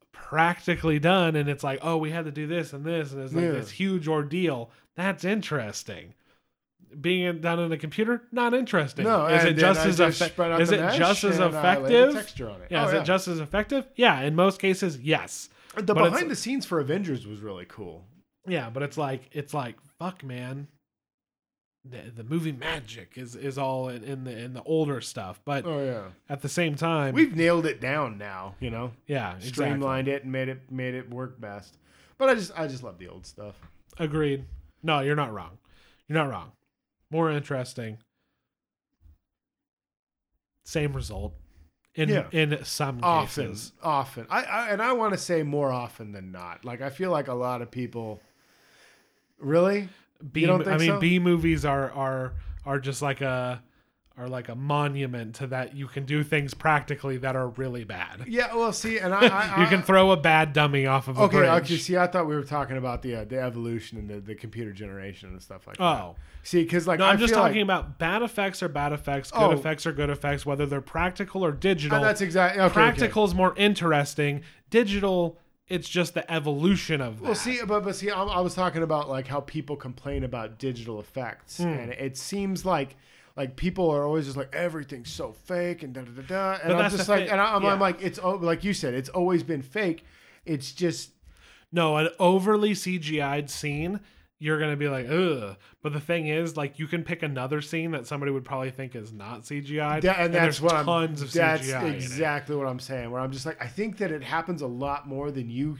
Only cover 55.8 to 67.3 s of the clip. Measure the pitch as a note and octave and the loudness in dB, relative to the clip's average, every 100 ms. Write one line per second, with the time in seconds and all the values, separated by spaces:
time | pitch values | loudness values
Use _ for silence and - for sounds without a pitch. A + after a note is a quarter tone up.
55.8 | C3+ C#3 C3+ D3+ D3 D#3 C#3 - D#3+ D3 | -10 -8 -2 -2 0 0 -2 0 2 2
56.8 | - C#3+ C#3 C3 C3 C3 B2+ A#2+ C3 B2 | 0 -6 -4 -4 -2 -2 -4 -4 -6 -6
57.8 | G#2 F#2+ F2+ G2 F3 A#3 A#3+ A#3 A#3 G#3+ | -8 -8 -8 -8 -2 0 0 2 0 0
58.8 | A3 A3 F#3 G3 A#3 G3 G#3+ F#3+ F3 F#3+ | -2 -2 0 6 6 6 4 4 6 6
59.8 | - F#3+ F#3+ F3+ D#3+ D#3 D#3 D3 D3 C#3 | 6 8 8 8 6 6 6 4 4 4
60.8 | C3+ C3 C3+ C3 G3+ F#3+ - E3+ C#3+ E3 | 4 2 0 4 6 8 6 6 4 -2
61.8 | - F3+ F3 F3+ D#3 D3+ C#3+ D3 B2+ C3 | 2 2 4 2 0 -2 -2 -4 -2 -4
62.8 | B2+ A#2+ B2+ A#2 G#2+ C3 B2+ A#2 A#2 A#2 | -4 -4 -6 -6 -6 -4 -4 -4 -4 -6
63.8 | G#2+ A2+ G#2 G#2 G2 G#2+ A2 G#2+ A2 G2 | -8 -10 -10 -10 -12 -12 -12 -10 -10 -10
64.8 | G#2 G2 G2 F2+ F#2+ F#2 - F#2+ - - | -12 -10 -12 -14 -16 -16 -16 -20 -16 -2
65.8 | F3+ C3+ F2+ - - - - F3 E3 F3 | 0 0 -4 -14 -18 -18 -2 0 2 0
66.8 | E3+ E3 G3 G3+ A#3 | 2 4 6 6 6